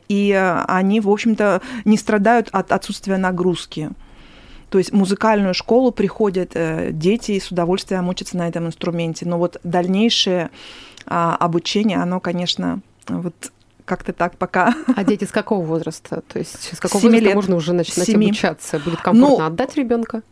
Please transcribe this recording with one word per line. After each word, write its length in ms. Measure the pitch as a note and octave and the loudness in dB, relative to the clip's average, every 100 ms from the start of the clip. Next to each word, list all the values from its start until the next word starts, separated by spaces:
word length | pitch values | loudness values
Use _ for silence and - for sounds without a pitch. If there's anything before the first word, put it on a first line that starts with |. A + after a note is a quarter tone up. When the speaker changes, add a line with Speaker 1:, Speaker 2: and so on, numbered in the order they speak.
| - | -2
Speaker 1:
и, 220 | G3+ G3+ | 0 2
э, 320 | G3 F#3+ E3+ - | 2 2 0 0
они, 320 | F#3 F#3+ A3 | 2 2 2
в 80 | G3+ | 2
общем-то, 500 | G#3 A#3 G#3+ G#3 F#3 - B3 | 2 2 2 2 2 -2 -4
не 120 | G#3+ G#3+ | 2 2
страдают 520 | - G#3+ G3+ A#3 A#3 | 2 2 4 2 2
от 200 | F#3+ F#3 | -2 0
отсутствия 440 | F#3+ - G3+ G3 F#3+ | -2 -2 -8 -4 -2
нагрузки. 720 | F#3 F3+ F3+ E3+ - - D3+ - - - - - - - - | 0 0 0 0 -6 -10 -10 -12 -20 -20 -20 -20 -20 -20 -2
То 80 | F#3+ | 0
есть 140 | F3 | 2
в 20 | |
музыкальную 580 | G3+ F#3 G3+ A3 G#3+ G3 | 2 2 2 2 2 2
школу 360 | F3 - A#3 B3+ | -2 2 4 4
приходят, 640 | - G3+ - G#3+ F#3 F3+ | 2 -2 0 -2 0 -4
э, 360 | - E3 D#3+ F3 | -4 -2 -2 -4
дети 400 | D#3+ E3+ A#3 - | -2 0 0 -2
и 80 | G3 | -4
с 100 | - | -2
удовольствием 580 | F3 E3+ F#3+ - F#3 F3+ | -2 0 -2 -2 -4 -2
учатся 280 | F#3 - F3+ | -4 -6 -4
на 100 | E3+ | -4
этом 180 | E3+ E3 | -4 -6
инструменте. 600 | - - E3+ E3 D#3+ F3 | -6 -6 -4 -4 -4 -4
Но 100 | E3+ | -2
вот 200 | F3 - | -2 -4
дальнейшее, 840 | F3 F3 F3 F#3+ A#3 - G3+ F3+ D#3+ - - - - - - | -4 -2 0 2 2 2 0 0 -2 -10 -20 -20 -20 -18 -6
а, 280 | E3 E3+ - | -2 0 0
обучение, 580 | F3 E3+ - G3+ G#3+ F3 | 0 0 0 0 0 0
оно, 220 | F3 F#3 | -2 -4
конечно, 600 | F3+ F3 F3 - F3+ F3+ - _ - | -4 -4 -4 -4 -4 -6 -10 _ -8
вот 260 | E3+ F3 - - _ _ _ | -6 -6 -10 -18 _ _ _
как-то 280 | - F3+ - | -8 -6 -6
так 240 | - F3 - | -4 -4 -4
пока. 360 | F3+ G3 F3+ A#3+ - | -4 2 2 0 0
<laughs> 100 | A#3 | 0
Speaker 2:
А 60 | |
дети 220 | F#3+ G#3 | 2 0
с 80 | G3 | -2
какого 320 | G#3+ G3+ G3+ | -4 -2 -2
возраста? 580 | D#3+ D#3+ D#3+ - - D#3+ - | 0 -2 -4 -10 -10 -10 -8
То 60 | - | -8
есть 320 | D#3+ - - - | -8 -10 -14 -8
с 20 | |
какого 220 | F#3 G3+ | -4 2
Speaker 1:
Семи 120 | A#3 | 6
Speaker 2:
возраста 120 | A3+ G#3+ | 6 6
Speaker 1:
лет. 80 | |
Speaker 2:
можно 220 | G3+ F#3+ F3 | 2 2 0
уже 160 | D#3+ | 0
начинать 340 | F3 E3 - F#3 | -2 0 -2 2
Speaker 1:
Семи. 200 | G#3 F#3+ | 4 4
Speaker 2:
обучаться? 520 | G#3 F#3+ D#3 - D#3+ | 2 -2 -4 -6 -6
Будет 220 | D3+ E3 | -4 -4
комфортно 380 | - A3 C#4+ C4 | 4 6 6 4
Speaker 1:
Ну, 60 | D#3+ | 2
Speaker 2:
отдать 280 | E3 C4+ - | -2 -4 -2
ребёнка? 460 | A#3+ A#3+ A3+ A3 - | -2 -2 -2 -8 -10